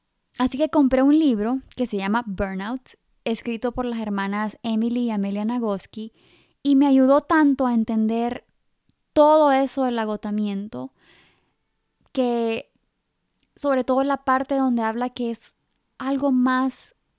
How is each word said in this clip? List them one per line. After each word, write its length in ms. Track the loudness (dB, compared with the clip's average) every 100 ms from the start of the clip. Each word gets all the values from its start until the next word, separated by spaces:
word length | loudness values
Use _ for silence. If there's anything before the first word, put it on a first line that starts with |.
| _ _ _ -4
Así 200 | -2 0
que 120 | 0
compré 340 | 2 4 4
un 140 | 4 4
libro 440 | 4 2 0 -4 -6 -6
que 100 | -4
se 120 | -4
llama 260 | -2 -2 -2
Burnout, 680 | -6 -6 -6 -8 -8 -12 -20 _ _ -6
escrito 480 | -6 -6 -4 -4
por 120 | -4 -6
las 140 | -4
hermanas 580 | -4 -4 -4 -4 -6 -6
Emily 380 | -4 -2 -2 -2
y 100 | -2
Amelia 340 | -2 -2 -4 -4
Nagoski, 680 | -4 -4 -6 -8 -16 -16 _ _ _ _ _
y 120 | 2 4
me 120 | 6
ayudó 340 | 6 6 4
tanto 460 | 4 4 4 2 0
a 60 |
entender 720 | 0 0 -2 0 -2 -4 -6 -14 _ _ _ _ _ _
todo 380 | 4 6 6 6
eso 320 | 4 0 -2
del 160 | -2 -2
agotamiento, 960 | -4 -6 -6 -4 -4 -4 -8 -10 -12 _ _ _ _ _ _ _ _ _ _ _ _
que 600 | -4 -2 0 -2 -4 -10 _ _ _ _ _ _ _ _ -8
sobre 280 | -2 0
todo 200 | 0 0
la 200 | 0 -2
parte 320 | -2 -2 0 0
donde 280 | 0 0
habla 260 | -2 -4 -6
que 220 | -6 -6
es 240 | -8 -14 _ _ _ _ -10
algo 340 | -6 -2 0
más 640 | 2 2 2 -2 -4 -14 _ _